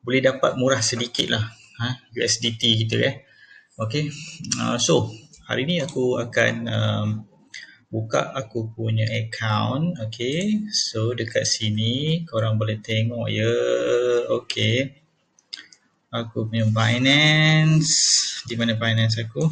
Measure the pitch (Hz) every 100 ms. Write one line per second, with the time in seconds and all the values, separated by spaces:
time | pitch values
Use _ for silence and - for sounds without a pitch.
0 | 123 131 131 131 - 127 127 131 110 117
1 | 120 - 127 117 110 - - - 117 127
2 | _ 120 117 - 117 113 123 110 110 113
3 | 127 135 _ - - - _ - 110 147
4 | 151 - - - - 120 117 120 - 151
5 | 107 - - - - 117 139 175 135 -
6 | 127 123 117 120 117 113 117 110 107 107
7 | 107 110 107 _ _ - - - _ 113
8 | 113 139 - 135 - 120 113 110 113 110
9 | 110 113 110 - 113 107 107 131 170 175
10 | 110 - 120 151 202 208 214 - - 110
11 | 110 120 110 - - - 110 107 110 127
12 | 151 165 165 113 110 110 110 107 - 110
13 | 113 120 110 107 110 120 120 120 123 120
14 | 123 120 120 120 - - 107 117 135 -
15 | _ _ _ _ _ - - _ _ _
16 | _ 117 117 117 113 113 110 110 113 120
17 | 131 143 151 156 156 156 156 156 151 -
18 | - - - - 117 117 117 110 113 113
19 | 113 113 113 - 160